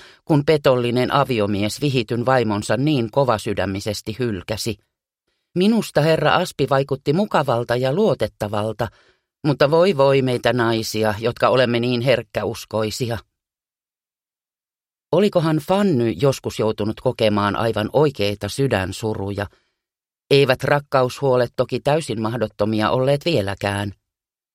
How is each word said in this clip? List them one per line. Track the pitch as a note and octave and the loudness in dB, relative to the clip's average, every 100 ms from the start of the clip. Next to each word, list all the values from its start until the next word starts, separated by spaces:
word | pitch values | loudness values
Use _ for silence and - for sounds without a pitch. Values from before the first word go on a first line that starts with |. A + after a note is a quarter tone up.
| - - | -20 -20
kun | - D3+ D3 | 0 0 4
petollinen | D3+ D3 B2 A#2+ A#2+ B2 | 2 4 2 2 0 2
aviomies | C#3+ C3 A#2 G2+ G2+ G#2 - | 0 0 0 0 0 -2 -2
vihityn | D3 B2+ G#2+ A#2+ A#2+ | -2 -2 -2 -2 2
vaimonsa | C3 A2 G#2 G#2+ A2+ | 2 2 -2 -2 0
niin | D3 C#3 A2+ | 0 0 0
kovasydämisesti | C#3 C3 G#2+ A#2 G2 F#2+ G2 G#2+ G2+ - G#2+ | 0 0 0 -2 -4 -2 -4 -6 -8 -8 -6
hylkäsi? | A#2+ F#2+ - A2 - G#2 _ _ _ _ _ _ _ | -4 -4 -6 -8 -6 -10 _ _ _ _ _ _ _
Minusta | F3 G3 A3+ - E3+ | 0 2 2 0 0
herra | D#3 D#3+ D3+ | 2 2 2
Aspi | B2+ F3+ - C3+ | 0 -2 -4 0
vaikutti | C#3 C#3 C3+ - | 0 0 -4 -2
mukavalta | D#3+ G#3 E3+ C#3 A#2 A#2+ A#2+ | 0 0 0 0 -2 0 -2
ja | C3 | 0
luotettavalta, | D#3+ G#3+ C3+ G#2+ - G#2 G#2+ A2 A2 A2+ _ _ _ _ _ D#3 | 0 0 0 -4 -4 -4 -2 -4 -4 -8 _ _ _ _ _ -2
mutta | C#3+ C#3+ | 2 2
voi | D#3+ F#3+ D3 | 4 2 4
voi | C#3 C#3 | 4 4
meitä | C3 A#2+ A#2 | 2 0 0
naisia, | B2 A#2 A2+ A2 G#2+ G#2+ G#2 | 0 0 0 -2 -2 0 0
jotka | A#2 - A#2+ | -4 0 2
olemme | B2 A#2+ A#2+ | 4 2 2
niin | B2 B2 | 0 0
herkkäuskoisia." | C3 A#2+ - A2 G#2 A2 - G#2+ A2 - A#2+ A2+ - _ _ _ _ _ _ _ _ _ _ _ _ _ _ _ _ _ - | 2 0 0 -6 -6 -8 -8 -4 -4 -4 -6 -6 -10 _ _ _ _ _ _ _ _ _ _ _ _ _ _ _ _ _ -2
Olikohan | D#3+ G#3 F3+ D#3+ D#3 | 2 2 2 0 -2
Fanny | D3 F#3+ G3+ C3 A#2 | 0 0 2 2 0
joskus | E2 C#3 - A2+ - | 0 0 0 -6 -4
joutunut | A2 G#2+ G#2 - | -4 -2 -4 -2
kokemaan | B2+ - A2 G#2 G2+ - | -4 0 0 2 0 0
aivan | A2+ G#2 G#2+ | -2 -2 0
oikeita | C3+ D3+ C#3+ G2+ G2+ G2+ | 2 2 0 -4 -2 -8
sydänsuruja? | - C3+ G#2 F#2 - A2 G2+ G2 G2+ G2+ _ _ _ _ _ _ _ - | -4 0 0 -2 -6 -6 -6 -6 -6 -8 _ _ _ _ _ _ _ 2
Eivät | C#3 C3+ B2+ | 4 4 2
rakkaushuolet | - D3 C#3+ C3+ B2+ - C#3 B2+ A#2+ - | 2 -2 0 0 0 0 0 2 0 -2
toki | B2 A#2+ | -4 -2
täysin | C#3 D#3 D3+ G#2+ | 0 -2 -2 -4
mahdottomia | A2 A#2+ G#2+ - G#2 A2 G#2+ | -4 -2 -4 -2 -2 2 0
olleet | B2+ C3 C#3+ | 2 0 0
vieläkään. | F3 C#3 G2 G2 G2+ G2+ G2+ - _ _ _ _ _ | 0 -2 -2 -4 -4 -2 -6 -10 _ _ _ _ _